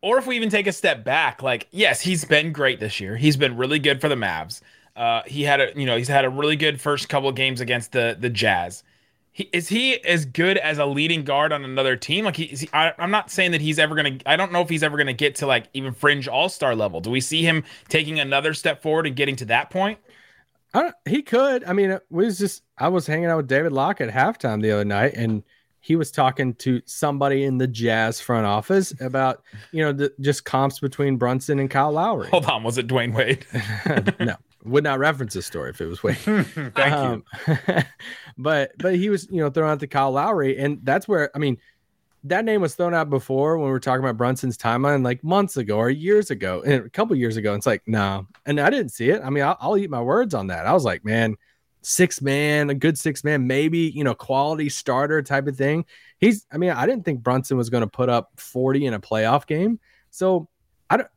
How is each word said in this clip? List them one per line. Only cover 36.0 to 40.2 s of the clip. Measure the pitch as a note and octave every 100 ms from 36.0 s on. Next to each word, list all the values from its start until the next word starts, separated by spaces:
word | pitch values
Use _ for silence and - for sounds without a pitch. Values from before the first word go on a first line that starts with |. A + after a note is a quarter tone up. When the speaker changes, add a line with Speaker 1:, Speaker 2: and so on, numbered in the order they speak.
Speaker 2:
Wade. | - -
Speaker 3:
<laughs> |
Thank | - G#3+ - - C3+ -
you. |
Speaker 2:
Um, | C#3 D3 C3 A#2 - - -
<laughs> | D#3 - E3 - - - - - -
but, | C3 D#3 C3+ -
but | F3+ F3+
he | G3+
was, | G3+ -
you | F#3+
know, | D3
throwing | C#3 D#3
out | D3+
the | C#3+
Kyle | C#3+ C3+
Lowry, | C3+